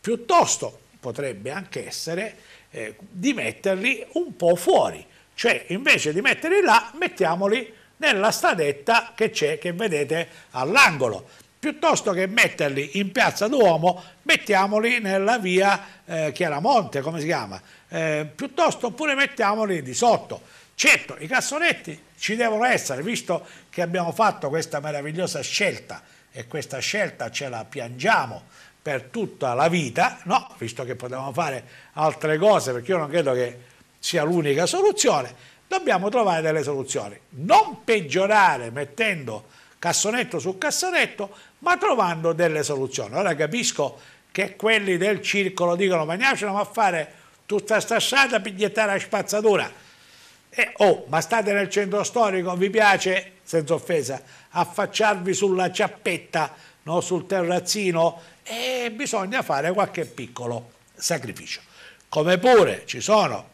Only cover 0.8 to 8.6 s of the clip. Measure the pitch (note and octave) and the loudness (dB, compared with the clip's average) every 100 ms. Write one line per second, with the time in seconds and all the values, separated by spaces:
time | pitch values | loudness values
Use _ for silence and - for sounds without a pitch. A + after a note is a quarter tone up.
0.8 | _ _ B2+ A#2 C#3 G2+ A2 D#3+ F#3 C#3 | _ _ -10 -6 -6 -8 -10 -10 -10 -12
1.8 | G#2 - - E3+ G#3 - - - _ D3 | -10 -10 -6 -6 -8 -12 -20 -20 _ -12
2.8 | A2 G#2 G3 F#3 A3+ A#3 F#3 - G3 F#3+ | -12 -12 -18 -4 -2 -2 -4 -4 -2 0
3.8 | A#3 C#4 - D#4+ E4+ F#3+ E3+ F3 - D#4 | 0 -2 -4 -6 -6 0 2 2 4 4
4.8 | A#2+ - - _ _ - A#3+ D3+ - F#3 | 4 -2 -18 _ _ -4 0 0 -2 -4
5.8 | C#4+ A3 D3+ D#3 C4 A3 D#4 G4 F4 A3+ | 2 2 2 0 0 0 2 2 6 4
6.8 | A3 D4+ F4+ - E3+ E3+ G3+ A#3 A3+ - | 4 -4 -6 0 0 2 0 0 -4 -16
7.8 | _ _ D4 G#3+ G#3 - F4 A3+ | _ _ 0 4 2 2 2 2